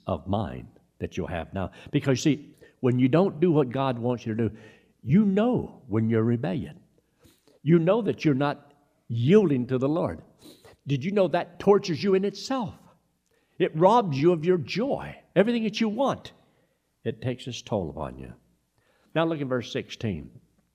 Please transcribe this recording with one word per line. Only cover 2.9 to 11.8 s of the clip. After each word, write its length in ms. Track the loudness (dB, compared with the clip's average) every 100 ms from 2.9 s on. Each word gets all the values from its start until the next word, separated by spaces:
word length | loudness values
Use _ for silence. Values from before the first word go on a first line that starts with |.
| 2
you 80 | 4
don't 320 | 4 2 2
do 100 | 2
what 200 | 2 0
God 280 | -2 -2 -2
wants 260 | -4 -4
you 120 | -4 -2
to 120 | -2
do, 80 | -4 -20 -20 _ _
you 220 | 2 4
know 580 | 4 2 2 0 -4 -12 -4
when 200 | -2 2
you're 140 | 2
rebellion. 560 | 2 0 -2 -6 -8 -14 _ _ _ _ _ _ _ _
You 160 | 4 4
know 200 | 6 2
that 220 | 0 0
you're 100 | 2
not 380 | 2 0 -4 -12 _ _ _ -8
yielding 580 | -2 6 6 6 0 0
to 120 | -2
the 100 | 0
Lord. 340 | -2 -4 -6 -14 _ -20 -20 -20 _ -6
Did 180 | -4
you 60 | -2
know 160 | 2 2
that 320 | 0 -4 -2
tortures 420 | 4 4